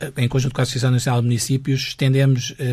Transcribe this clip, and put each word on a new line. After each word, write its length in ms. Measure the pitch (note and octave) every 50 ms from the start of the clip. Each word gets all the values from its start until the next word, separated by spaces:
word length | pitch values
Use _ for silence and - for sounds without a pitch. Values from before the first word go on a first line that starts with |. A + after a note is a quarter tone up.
| - D3 C3+
em 120 | - B2 A#2+
conjunto 240 | B2 C3+ B2+ C#3 A#2+
com 60 | -
a 20 | B2+
Associação 280 | B2 - B2+ A#2+ C3
Nacional 280 | B2+ B2 - C3+ B2 A#2+
de 60 | A#2 A#2+
Municípios, 540 | A#2+ A2+ - - C3+ C3 C3+ C#3 C3+ C3
estendemos 720 | C3 - - - C#3+ C3 C3 C3+ C#3 C3+ C3+ B2 - - - - C#3+ B2